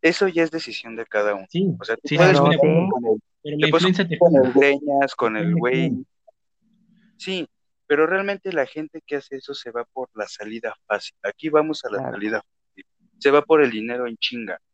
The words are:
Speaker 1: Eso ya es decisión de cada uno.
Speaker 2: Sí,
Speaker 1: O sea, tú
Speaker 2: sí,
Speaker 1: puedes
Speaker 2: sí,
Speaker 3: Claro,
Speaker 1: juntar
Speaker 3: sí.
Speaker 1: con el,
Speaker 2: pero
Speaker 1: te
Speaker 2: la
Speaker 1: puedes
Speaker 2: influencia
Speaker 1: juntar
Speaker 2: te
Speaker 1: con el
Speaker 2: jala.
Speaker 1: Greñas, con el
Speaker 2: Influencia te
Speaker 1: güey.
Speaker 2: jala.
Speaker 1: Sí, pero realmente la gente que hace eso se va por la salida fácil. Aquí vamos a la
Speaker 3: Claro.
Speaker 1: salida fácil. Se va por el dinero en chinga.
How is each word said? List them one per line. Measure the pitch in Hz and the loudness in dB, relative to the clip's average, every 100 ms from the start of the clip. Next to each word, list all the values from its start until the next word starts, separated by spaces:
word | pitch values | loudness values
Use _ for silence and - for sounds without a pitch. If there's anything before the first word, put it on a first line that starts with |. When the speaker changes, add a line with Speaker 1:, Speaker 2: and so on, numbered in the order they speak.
Speaker 1:
Eso | 160 175 196 | 2 2 0
ya | 165 | 2
es | 165 | 0
decisión | 160 139 110 117 113 | -2 -10 -14 -12 -12
de | 117 | -6
cada | 107 104 101 | -2 0 -2
uno. | 95 | -4
Speaker 2:
Sí, | 170 190 113 | -2 -2 -2
Speaker 1:
O | - | -6
sea, | 113 | -8
tú | - | -4
Speaker 2:
sí, | 147 | 4
Speaker 1:
puedes | 180 143 | 6 6
Speaker 2:
sí, | |
Speaker 3:
Claro, | |
Speaker 1:
juntar | 143 165 | 4 4
Speaker 3:
sí. | 156 165 185 | 4 4 2
Speaker 1:
con | 247 240 | -2 -2
el, | 107 _ _ | -2 _ _
Speaker 2:
pero | 147 147 | -10 -2
Speaker 1:
te | |
Speaker 2:
la | 156 | 2
Speaker 1:
puedes | 160 180 | 4 2
Speaker 2:
influencia | 185 175 | 2 -2
Speaker 1:
juntar | |
Speaker 2:
te | 156 | 4
Speaker 1:
con | 175 147 | 6 6
el | |
Speaker 2:
jala. | 127 | 4
Speaker 1:
Greñas, | 131 143 143 147 139 139 - | 4 4 2 0 0 0 0
con | 117 110 | -2 0
el | 170 | 0
Speaker 2:
Influencia | 170 | 0
te | |
Speaker 1:
güey. | 123 131 131 | 0 0 -2
Speaker 2:
jala. | 127 - _ _ _ _ _ _ _ _ _ _ _ | -4 -10 _ _ _ _ _ _ _ _ _ _ _
Speaker 1:
Sí, | - 185 151 _ _ _ _ | -8 -6 -8 _ _ _ _
pero | 147 160 | 2 2
realmente | 185 196 196 196 | 0 -2 -6 -6
la | 165 131 | -4 -4
gente | 156 156 160 _ | -6 -12 -14 _
que | 143 | -10
hace | - 135 | -8 -14
eso | - | -12
se | 139 123 | -14 -10
va | 117 117 | -10 -10
por | 131 127 | -10 -12
la | 110 101 | -10 -12
salida | - 107 113 113 - _ | -10 -12 -10 -10 -12 _
fácil. | 104 - _ | -6 -6 _
Aquí | 101 - 156 | -10 -8 0
vamos | 151 156 151 123 | 0 0 -4 -6
a | |
la | 104 | -6
Speaker 3:
Claro. | - | -6
Speaker 1:
salida | 101 104 107 | -6 -4 -6
fácil. | - _ _ - _ _ _ _ | -8 _ _ -20 _ _ _ _
Se | 143 | 2
va | 143 | 2
por | 143 156 | 4 4
el | 139 | 4
dinero | 110 113 123 123 | 0 -6 -6 -8
en | 113 | -6
chinga. | - 123 107 90 _ | -8 -8 -10 -12 _